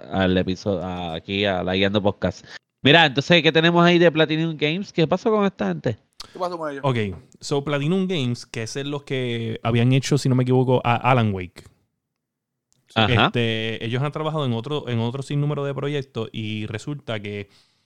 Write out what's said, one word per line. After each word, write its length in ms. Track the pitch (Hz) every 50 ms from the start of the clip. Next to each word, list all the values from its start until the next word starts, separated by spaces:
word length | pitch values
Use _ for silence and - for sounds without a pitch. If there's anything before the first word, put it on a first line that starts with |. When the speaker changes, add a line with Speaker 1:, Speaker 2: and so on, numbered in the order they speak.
| - 65
Speaker 1:
al 240 | - 95 95 92 92 92
episodio, 460 | 90 92 92 - - 107 98 85 85
a-, 300 | 92 90 90 90 85 80
aquí 300 | 82 - - 98 98 104
a 180 | 101 95 90 90
la 100 | 90 92
Guiando 260 | 95 98 98 101 107
Podcast. 420 | 92 104 98 - - 90 - - - - - - _ _ _ _
Mira, 240 | - 131 147 170 165
entonces, 360 | 147 120 139 135 - 170 170
¿qué 80 | 139 160
tenemos 340 | 147 160 160 170 170 175 170
ahí 140 | 175 175 170
de 140 | 175 165
Platinum 440 | 139 156 160 151 156 156 160 165 160
Games? 360 | 143 151 147 160 190 202 -
¿Qué 140 | - - 160 151
pasó 220 | 180 185 - 233
con 120 | 214 208 202
esta 220 | 196 - - 214 190
gente? 300 | 175 151 - 131 110 - _ _ _ - - -
Speaker 2:
¿Qué 60 | - 175
pasó 180 | 180 175 180
con 140 | 170 160 151
ellos? 120 | 143 139 135
Speaker 3:
Ok, 120 | 139 127 117 107 98 85 78 - _ - -
so 240 | - - 151 143 143
Platinum 420 | 151 147 143 139 151 180 190 185
Games, 400 | 185 190 160 127 123 120 - -
que 160 | - - 120
es 140 | 113 107 - 143 139
los 160 | 143 147 143
que 560 | 143 - 139 131 127 123 117 117 113 113 110 - -
habían 280 | 117 117 117 117 127
hecho, 260 | 131 135 - - 151 139
si 100 | - 135
no 80 | 127
me 80 | 127 127
equivoco, 360 | 127 127 127 127 123 127 120 -
a 100 | 120 120
Alan 400 | 113 - 123 131 123 113 107 98
Wake. 300 | 95 90 90 - - - - _ _ _ _ _ _ _ _ _ _ _ _ _ _ _ _ _ _ _ _ _ _ _ _ -
Speaker 1:
Ajá. 320 | 113 110 104 123 104 120
Speaker 3:
Este, 580 | 143 120 127 117 113 113 113 110 113 110 - -
ellos 180 | 113 120 127
han 100 | 143 151
trabajado 340 | 143 160 156 156 156 156 143
en 60 | 127
otro, 360 | 117 113 110 135 151 143 - 120
en 120 | 120 113
otro 220 | 113 120 123 139 135
sinnúmero 400 | - 147 143 147 147 147 143 139
de 100 | 143 139
proyectos 540 | 139 139 143 147 143 131 - - 120 110 -
y 340 | - 117 110 107 107 107 107
resulta 520 | 107 113 110 - 147 147 139 - - 113 107
que 280 | 101 104 104 104 101 - _ _ _ _ _ _ -